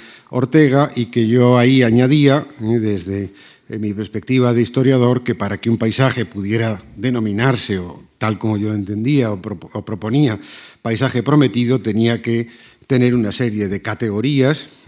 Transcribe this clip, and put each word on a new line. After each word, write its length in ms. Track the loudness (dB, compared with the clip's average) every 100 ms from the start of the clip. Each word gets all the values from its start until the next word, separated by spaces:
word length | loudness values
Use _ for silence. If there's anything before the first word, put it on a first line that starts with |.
| -20 -20 _
Ortega 600 | -4 0 4 4 4 0
y 120 | -2 -4
que 220 | -2 2
yo 280 | 4 4 4
ahí 280 | 4 4
añadía, 600 | 4 4 4 4 4 2 -2 -8
eh, 180 | -4 -2
desde, 520 | -2 -4 -4 -6 -6 -12 -20 _ -14
eh, 100 | -8
mi 160 | -6
perspectiva 580 | -6 -8 -8 -2 2 2
de 100 | 2
historiador, 600 | 0 2 2 4 2 2
que 140 | -2 -4
para 220 | -4 -4
que 120 | -2
un 80 | 0
paisaje 480 | 0 0 0 0 -6
pudiera 560 | -6 -4 -2 -2 -6 -10 -8
denominarse, 840 | -4 -2 -2 0 0 0 -2 -6
o 240 | -6 -14 -20 _
tal 180 | -4 -2
como 220 | -2 -2
yo 100 | -2
lo 60 |
entendía 560 | -4 -6 -4 0 0 0
o 100 | -4
propo-, 300 | -8 -12 -12
o 120 | -12
proponía, 560 | -10 -8 -2 0 2 0 -8 -20 -20 -10
paisaje 400 | -6 -2 -2 -2
prometido, 580 | 2 4 4 2 0 0
tenía 400 | -2 0 0 0
que 280 | -2 -4 -4 -12 -20 _ -4
tener 260 | 0 2
una 160 | 2 -2
serie 380 | -4 -4 -2 -4
de 120 | -4
categorías, 840 | -6 -4 -4 -2 0 2 2 0 -6 -20